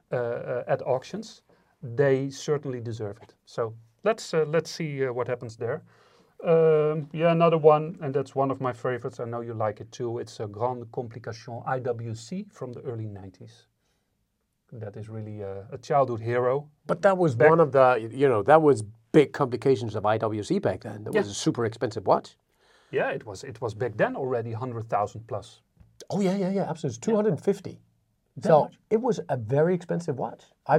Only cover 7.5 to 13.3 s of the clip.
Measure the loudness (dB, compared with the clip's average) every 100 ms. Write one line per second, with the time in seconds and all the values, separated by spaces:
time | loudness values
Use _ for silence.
7.5 | 6 6 6 2 -8 -4 -4 -2 -2 -2
8.5 | 0 -4 -4 -4 -4 -8 -10 -8 -8 -8
9.5 | -4 -4 -4 -14 -8 -6 -6 -8 -10 -10
10.5 | -4 -4 -4 -8 -10 -10 -12 -12 -14 -14
11.5 | -10 -6 -4 -4 -4 -6 -10 -10 -12 -12
12.5 | -12 -12 -10 -10 -8 -10 -12 -16